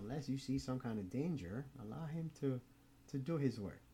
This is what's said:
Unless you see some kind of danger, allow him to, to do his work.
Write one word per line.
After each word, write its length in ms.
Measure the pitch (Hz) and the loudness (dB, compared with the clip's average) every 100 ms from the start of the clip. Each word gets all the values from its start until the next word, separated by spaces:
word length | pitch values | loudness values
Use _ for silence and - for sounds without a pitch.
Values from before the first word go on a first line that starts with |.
Unless 280 | 101 147 143 | -4 -2 0
you 100 | 139 | 0
see 200 | 131 135 | 2 2
some 200 | 131 127 | 2 0
kind 200 | 123 110 | 0 0
of 120 | 95 | 0
danger, 560 | 123 165 151 87 107 139 127 | 0 2 0 -2 -4 -6 -8
allow 220 | 107 127 160 | -8 -4 -2
him 240 | 165 160 - | -2 -4 0
to, 200 | 139 127 - - - - - | 0 0 -4 -16 -20 -20 -6
to 100 | 143 | -2
do 180 | 131 160 | 0 4
his 240 | 135 110 | 4 4
work. 220 | 95 - - | -2 -6 -12